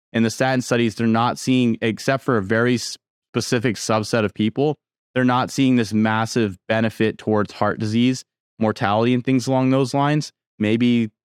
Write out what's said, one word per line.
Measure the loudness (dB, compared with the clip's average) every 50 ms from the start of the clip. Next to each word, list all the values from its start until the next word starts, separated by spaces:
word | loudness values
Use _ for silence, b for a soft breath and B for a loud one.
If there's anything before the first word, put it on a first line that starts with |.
| _ _
In | 0 0
the | 0 0
statin | 0 0 0 0 0 -2
studies, | -2 0 0 0 0 0 0
they're | -2 0 0
not | 2 2 0 0 -2 -4
seeing, | -2 0 2 2 2 2 0 0
except | -2 -4 -4 -2 -2 -2 -2 -2
for | 0 0 0
a | 0
very | 0 0 0 2 2 2 0
specific | -2 -4 -8 -12 -14 _ _ _ _ _ _ -6 -4 -2 0 0 0 0 0 -2
subset | -2 -2 0 0 0 0 0 0 0 0
of | 0 -2
people, | 0 -2 -2 0 0 -2 -2 -2 _ _ _ _ _ _ _ -2
they're | 0 2
not | 2 2 2 0 -2
seeing | -2 0 2 2 2
this | 2 0 0
massive | 0 0 0 2 2 0 -2 -2 0 0 0 -2 -4 -6 _ -2
benefit | -2 0 0 -2 0 0 -2 -2 -2 -4
towards | -4 -2 0 0 0 -2 -2
heart | -2 -2 -2 -2 -2
disease, | -4 -2 0 0 0 0 0 -4 -8 _ _ _ _ _ _ -2
mortality, | -2 -2 0 0 0 0 2 2 2 2 0
and | 0 0
things | 0 0 0 0 0
along | 0 0 2 2
those | 2 0 0 0 -2
lines. | -2 0 0 0 -2 -4 -6 _ _ _ _ _ -2
Maybe | 0 0 2 2 2 2 2 2 0 -2 _ _